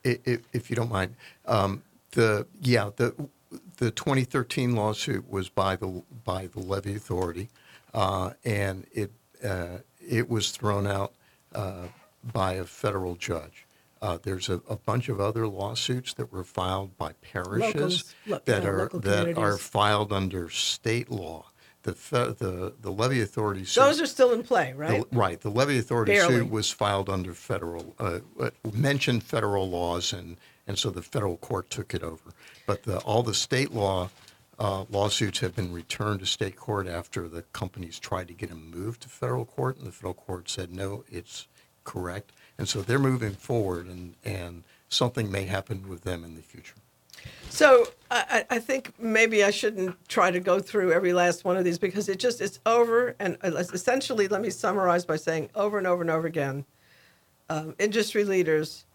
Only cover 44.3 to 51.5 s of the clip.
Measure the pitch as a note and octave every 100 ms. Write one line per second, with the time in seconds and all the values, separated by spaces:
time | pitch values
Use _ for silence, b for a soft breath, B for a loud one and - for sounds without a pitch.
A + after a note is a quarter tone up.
44.3 | F#2+ F2 F2 - b b - B2 A#2+ G#2+
45.3 | G2 F#2+ F#2+ - F#2+ G2 F2 F#2 F2 E2+
46.3 | D#2+ - - - - _ _ _ B B
47.3 | B B - D4+ B3+ A#3 - - A#3+ -
48.3 | A#3 - A#3+ A#3 C4+ - - A3+ A3 A3+
49.3 | A3 G3+ G#3 G#3+ G#3+ F#3 F3+ _ - F#3
50.3 | F3+ F#3 F3+ F#3+ G#3+ F#3 E3 F#3 F3+ F3
51.3 | E3+ G3